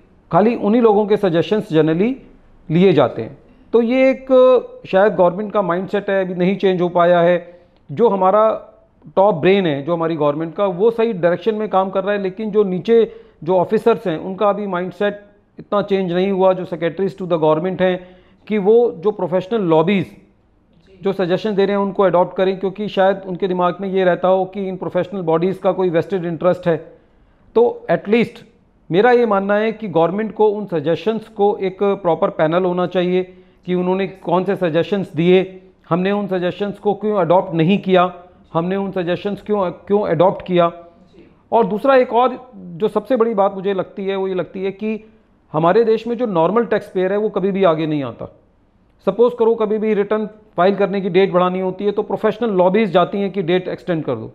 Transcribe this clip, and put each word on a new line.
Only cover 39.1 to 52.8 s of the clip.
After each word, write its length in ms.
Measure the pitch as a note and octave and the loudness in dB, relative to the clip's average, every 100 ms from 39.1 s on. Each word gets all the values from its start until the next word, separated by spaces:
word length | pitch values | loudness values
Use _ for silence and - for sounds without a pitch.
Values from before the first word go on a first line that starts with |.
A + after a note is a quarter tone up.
| F3 G3+ G3 | -4 -4 -8
क्यों, 300 | - G#3 F3+ | -4 -2 -2
क्यों 300 | - - G3+ | -6 -4 -2
adopt 440 | F#3+ D#3+ F#3 G3 - | 0 2 2 0 -2
किया। 260 | F3 E3+ E3+ - _ _ - - _ _ | 0 0 -2 -14 _ _ -20 -20 _ _
और 140 | A3 G3+ | 0 0
दूसरा 300 | G#3 C4+ C4 | 0 2 4
एक 180 | B3 | 4
और 380 | A3 B3+ B3+ - G3 | 2 0 -2 -12 -20
जो 320 | F3+ E3 G#3 | -18 -6 -4
सबसे 280 | G#3+ G#3 B3+ | -4 -2 0
बड़ी 180 | A#3 | 0
बात 220 | G#3 G3 G3 | 0 0 -2
मुझे 180 | F#3+ | -4
लगती 320 | F#3+ - - F#3+ | -4 -6 -8 -6
है, 100 | G3 | -4
वो 120 | F#3+ | -4
ये 60 | |
लगती 300 | F#3 E3 F#3+ | -4 -6 -8
है 80 | F#3+ | -8
कि 400 | F#3+ G#3+ G#3+ - _ _ _ _ | -6 -6 -8 -10 _ _ _ _
हमारे 300 | D#3 E3 G3+ | -2 2 2
देश 240 | A3+ A3 A#3 | 2 0 -2
में 100 | A#3 | -6
जो 80 | A#3+ | -2
normal 400 | E3+ E3 A3 A#3 | 0 0 0 0
taxpayer 460 | G#3+ G#3 F#3+ F#3 | -2 -4 -4 -2
है, 60 | G3+ | -2
वो 120 | G#3+ | -4
कभी 220 | G#3 G3 | -2 -2
भी 120 | F#3+ | 2
आगे 220 | F#3 D#3+ D#3 | 2 2 -2
नहीं 180 | D3+ | -4
आता। 220 | B2+ G#2+ A#2 - _ _ _ _ _ _ - | -6 -10 -16 -18 _ _ _ _ _ _ -6
Suppose 260 | G3 A#3+ A#3+ | 0 0 2
करो, 160 | A3+ A3+ | 0 0
कभी 220 | G#3+ G#3+ | -2 -2
भी 160 | G#3+ | 0
return 360 | G3+ G#3 G#3+ G#3+ - _ - | 0 0 -2 -4 -10 _ 0
file 180 | G3 G3 | 0 2
करने 260 | G3 G3+ | 0 -2
की 80 | F#3 | 0
date 220 | F3 F#3+ | 2 2
बढ़ानी 280 | F3 F3+ F#3 | 2 0 0
होती 260 | F#3 F#3 G3+ | -4 -4 -4
है, 60 | |
तो 120 | G3+ | -4
professional 460 | G#3 G3+ A3 G3+ A#3+ | -4 -4 -2 -2 0
lobbies 420 | F#3 F3+ G3+ | 2 2 2